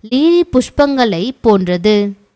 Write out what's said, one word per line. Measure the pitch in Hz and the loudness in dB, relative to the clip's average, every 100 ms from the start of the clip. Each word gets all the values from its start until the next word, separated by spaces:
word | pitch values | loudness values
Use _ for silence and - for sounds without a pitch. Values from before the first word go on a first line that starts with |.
லீலி | 220 247 320 349 349 | -6 -2 2 2 0
புஷ்பங்களை | 254 - - 285 269 240 165 220 - | -2 -2 0 0 0 -2 -2 -6 -2
போன்றது. | 233 202 180 180 196 208 202 196 _ | 0 2 0 -2 0 0 -2 -6 _